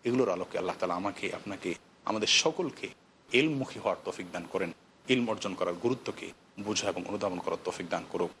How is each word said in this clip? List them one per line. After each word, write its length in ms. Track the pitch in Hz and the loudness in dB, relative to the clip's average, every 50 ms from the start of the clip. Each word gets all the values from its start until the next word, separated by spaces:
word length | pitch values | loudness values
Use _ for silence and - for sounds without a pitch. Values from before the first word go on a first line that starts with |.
| - | 2
এগুলোর 260 | 120 123 131 127 101 | 4 4 4 4 4
আলোকে 280 | 87 90 90 - - | 4 0 -2 -2 -2
আল্লাহ 180 | 87 90 90 85 - | -2 0 0 0 0
তাআলা 140 | 95 87 87 | 0 0 0
আমাকে, 420 | 87 95 101 95 - - 95 87 | 0 0 -2 -4 -2 -4 -4 -4
আপনাকে, 400 | - - 101 98 92 - 92 85 - - - - - - | -4 -6 -8 -8 -4 -4 -4 -4 -4 -8 -20 -20 -6 -2
আমাদের 220 | - 107 110 107 | -2 0 2 4
সকলকে 600 | - - - - 160 160 - 180 139 - - - - - - _ _ _ - _ - - | 4 4 6 6 4 2 2 -2 -2 -2 -6 -10 -10 -10 -14 _ _ _ -20 _ 2 4
ইলমমুখী 460 | 123 143 160 151 135 131 - - 110 | 6 6 6 2 0 -2 -4 -6 -2
হওয়ার 180 | 92 104 92 - - | 0 0 0 0 -2
তৌফিক 260 | 95 - - 95 87 | -6 -6 -6 -8 -6
দান 160 | 85 87 87 - | -6 -8 -8 -2
করেন, 220 | - 95 95 87 82 - - - - - - | -2 0 0 0 -4 -10 -18 -20 -20 -20 2
ইলম 220 | - 127 127 120 117 | 4 4 4 4 2
অর্জন 240 | 110 101 - 101 92 | 0 -2 -2 -4 0
করার 200 | - 90 87 87 | 0 0 0 0
গুরুত্বকে 580 | 87 87 120 131 127 - - - - - 90 - - - - - - | 2 2 2 2 2 -2 -6 -6 -6 -10 -12 -12 -14 -20 -18 -12 -8
বোঝা 280 | 101 107 107 - 104 | -4 -2 0 0 0
এবং 180 | 101 87 90 87 | 0 -2 -2 -4
অনুধাবন 340 | - 101 101 104 98 90 87 | -4 -4 0 0 -2 -2 -2
করার 180 | - - 85 82 - | -2 -2 -4 -2 -2
তৌফিক 260 | 90 87 - 87 82 | -6 -4 -4 -4 -2
দান 160 | - 85 85 - | -2 -4 -2 -4
করুক। 220 | - 87 87 82 - _ | -2 -2 -2 -2 -2 _